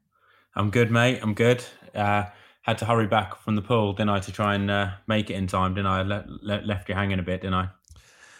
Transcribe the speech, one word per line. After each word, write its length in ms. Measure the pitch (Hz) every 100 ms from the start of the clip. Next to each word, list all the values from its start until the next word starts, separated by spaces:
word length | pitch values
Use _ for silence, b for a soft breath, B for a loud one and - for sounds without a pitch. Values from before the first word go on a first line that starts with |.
| _ b b b b -
I'm 160 | 104
good, 180 | 120 113
mate. 300 | 117 123 127
I'm 140 | 110 101
good. 280 | 117 123 - - -
Uh, 300 | 104 104 104 101 B B B
had 160 | - 110
to 60 | 107
hurry 200 | 117 104
back 320 | 110 92 -
from 180 | - 107
the 60 |
pool, 320 | 101 117 104
didn't 160 | 98 104
I, 100 | 101
to 100 | 95
try 240 | 92 104 101
and, 160 | 101
uh, 180 | 101 98 95 -
make 240 | 107 107
it 60 | 95
in 100 | 92
time, 300 | 95 92 92
didn't 100 | 98
I? 100 | 95
Le-, 240 | 95 101 - -
le-, 200 | 104 101 107
left 240 | 95 98
you 60 | 95
hanging 240 | 98 95
a 40 |
bit, 180 | 87 92
didn't 120 | 98
I? 160 | 92 92 - _ b b b b